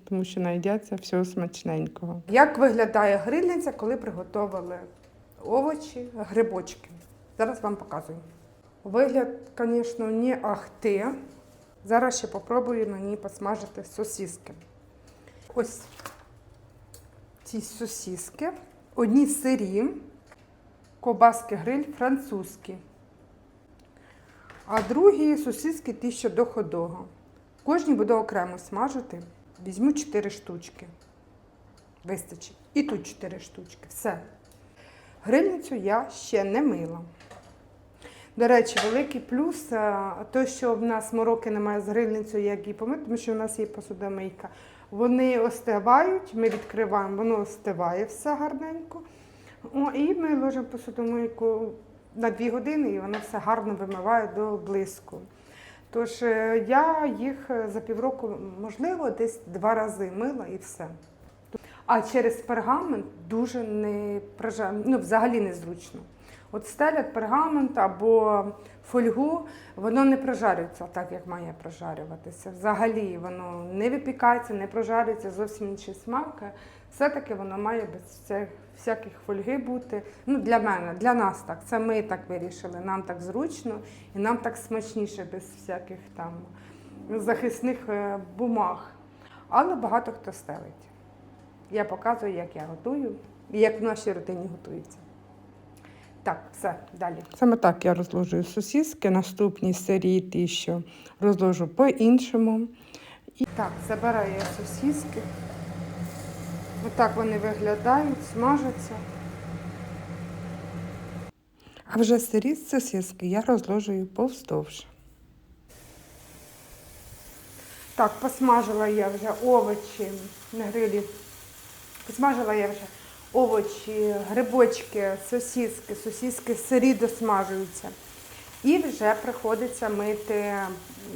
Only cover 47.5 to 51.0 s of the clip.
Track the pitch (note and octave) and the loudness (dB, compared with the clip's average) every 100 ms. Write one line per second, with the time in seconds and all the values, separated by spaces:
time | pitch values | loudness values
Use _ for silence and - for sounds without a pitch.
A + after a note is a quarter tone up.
47.5 | - G#3 F3 F3 F3+ G#3+ - D4 D4 D4+ | -6 -4 -2 0 -2 -4 -4 -2 -2 -2
48.5 | C#4 D#4+ E4 D#4+ E4+ - - - - - | -4 -8 -10 -12 -16 -16 -20 -20 -20 -20
49.5 | - - C#4 C#4 C4+ D4+ F#4+ D#4+ C#4 C4+ | -18 -8 -2 0 2 2 2 2 2 2
50.5 | C4 A#3 A#3+ A#3+ G#3+ | 0 -4 -8 -10 -4